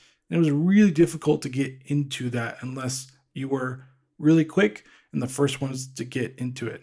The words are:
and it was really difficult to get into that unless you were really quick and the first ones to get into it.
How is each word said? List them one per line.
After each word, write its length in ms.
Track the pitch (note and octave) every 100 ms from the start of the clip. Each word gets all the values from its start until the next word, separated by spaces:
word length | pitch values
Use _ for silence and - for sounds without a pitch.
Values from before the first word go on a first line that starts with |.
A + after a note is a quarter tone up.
| _ _ -
and 80 | E3+
it 20 |
was 120 | D#3+
really 400 | C#3+ F3 G3+ G3+
difficult 520 | D3+ E3 D#3 D3+ D3+
to 60 | C3
get 320 | B2+ C3 - -
into 440 | C#3+ C#3 - B2
that 280 | A#2+ A#2 -
unless 500 | B2+ C3 B2+ C3 - _ _
you 160 | C3+ C3+
were 380 | C3+ B2+ B2+ - _ _ -
really 260 | D3+ E3
quick 400 | D#3 G3 G#3 - _ _ _
and 80 | C#3+
the 60 | B2
first 340 | - C#3 -
ones 260 | C#3 C3 -
to 180 | -
get 300 | B2+ C3 A2+ -
into 280 | B2+ B2+ -
it. 160 | A#2+